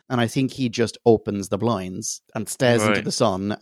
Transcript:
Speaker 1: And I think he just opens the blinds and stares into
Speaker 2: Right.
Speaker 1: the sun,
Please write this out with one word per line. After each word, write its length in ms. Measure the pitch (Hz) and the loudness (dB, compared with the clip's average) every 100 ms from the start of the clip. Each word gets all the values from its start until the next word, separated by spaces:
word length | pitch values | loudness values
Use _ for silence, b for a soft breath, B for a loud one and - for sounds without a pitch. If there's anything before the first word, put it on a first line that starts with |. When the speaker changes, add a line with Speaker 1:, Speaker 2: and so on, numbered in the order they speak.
| - | -6
Speaker 1:
And 100 | 123 | -2
I 80 | 113 | 0
think 240 | 139 131 | 0 -2
he 160 | - 123 | -2 -4
just 280 | 120 107 - 120 | 0 -2 2 4
opens 440 | 110 - 101 92 | 4 2 -6 -4
the 80 | 98 | -2
blinds 640 | 113 101 92 95 113 - _ 117 | -2 -2 -6 -8 -10 -10 _ -10
and 120 | 101 | -8
stares 320 | - 127 117 | 0 4 4
into 140 | 107 101 | 4 2
Speaker 2:
Right. 80 | |
Speaker 1:
the 80 | 110 | -2
sun, 440 | - 113 95 101 - | 0 0 0 -4 -4